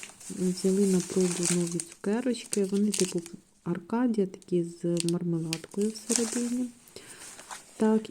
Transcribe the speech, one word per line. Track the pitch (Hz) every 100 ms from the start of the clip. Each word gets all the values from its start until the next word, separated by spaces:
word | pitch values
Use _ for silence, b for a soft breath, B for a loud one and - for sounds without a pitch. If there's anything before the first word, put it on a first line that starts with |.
| - - -
Взяли | 190 185 180 190 190 202
на | 185
пробу | 175 196 185 175 175
нові | 175 170 170
цукерочки. | - - 196 220 262 233 - 208
Вони | 190 196 208
типу | 202 185 175 170 - _ _
Аркадія, | 170 180 175 233 254 214 190
такі | - - 180
з | 170 - 175 170 170
мармеладкою | 170 175 165 160 160 - - 208
всередині. | 220 - 240 226 240 240 247 247 - - B B B B B B - - -
Так, | 220 220 220